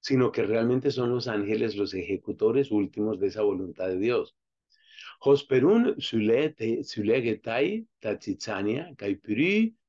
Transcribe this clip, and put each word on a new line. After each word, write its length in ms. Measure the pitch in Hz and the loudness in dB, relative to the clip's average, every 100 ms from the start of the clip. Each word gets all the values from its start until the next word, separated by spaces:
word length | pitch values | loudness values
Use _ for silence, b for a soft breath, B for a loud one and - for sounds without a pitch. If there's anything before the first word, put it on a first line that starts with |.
sino 300 | - 135 123 | 0 2 2
que 100 | - | 2
realmente 480 | 101 113 117 127 139 | 0 0 2 0 0
son 180 | 131 120 | -2 -2
los 200 | 123 117 | -2 -2
ángeles 480 | 107 101 110 117 101 | -4 -2 -2 -2 -2
los 160 | 98 | -4
ejecutores 760 | 95 87 95 - 90 107 120 135 | -4 -4 -6 -4 0 2 2 0
últimos 500 | 107 98 - 107 101 | 0 -2 -2 -4 -2
de 80 | 98 | -4
esa 160 | 98 | 0
voluntad 440 | 104 95 92 85 92 | 0 0 -6 -6 -4
de 100 | 92 | -2
Dios. 380 | 107 120 - _ _ _ _ B B B B B | 0 0 -4 _ _ _ _ B B B B B
"Hosperun 760 | - 143 - 131 139 226 240 - | 4 4 4 4 6 6 4 0
sulete-, 840 | - 113 107 117 156 - 110 113 | -2 0 2 2 2 -2 -4 -2
sulegetai 1040 | 127 - 104 123 117 107 - 117 156 220 220 _ | -4 -4 0 2 2 -4 -4 -2 0 -2 -8 _
tachichania 960 | 107 101 - 95 - 98 101 123 175 135 | -6 -6 -6 -8 -6 -4 -2 -2 -6 -8
kaipiri 760 | 101 98 - 107 165 202 220 - | -6 -6 -4 0 2 2 0 -2